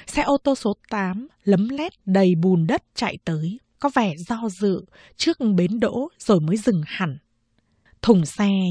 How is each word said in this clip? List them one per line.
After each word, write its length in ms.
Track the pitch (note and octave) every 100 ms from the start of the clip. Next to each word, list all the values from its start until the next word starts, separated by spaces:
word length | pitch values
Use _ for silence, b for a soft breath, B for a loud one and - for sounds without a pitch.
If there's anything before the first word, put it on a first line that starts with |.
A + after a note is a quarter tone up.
| B
Xe 160 | -
ô 140 | C#4+ C#4
tô 100 | -
số 220 | C4+ G#3+ G3 -
tám 380 | G#3+ F#3 F#3+ C4+ _
lấm 240 | - F#3+ G#3+
lét 240 | C#4 E4 - -
đầy 280 | F#3+ F#3+ E3+
bùn 240 | F3+ F3+ D#3+
đất 160 | D4+ _
chạy 240 | - G#3+ -
tới, 360 | - D#3+ D#3+ A3 _ _
có 120 | C#4+
vẻ 200 | C4+ G#3+ D3+ F3
do 200 | A3+ A3+
dự 360 | F3+ G3+ F#3 - b b b
trước 220 | - E4 A#3 F#3
bến 240 | F3 A3
đỗ 280 | G#3+ A#3 D4 -
rồi 220 | - G3
mới 160 | D3+ G#3+
dừng 260 | G#3+ F#3+ D3+
hẳn. 320 | - F3+ C3+ _ _ _ _ _ _ _ _
Thùng 240 | - G3+ D#3
xe 220 | - G3+ G3 F#3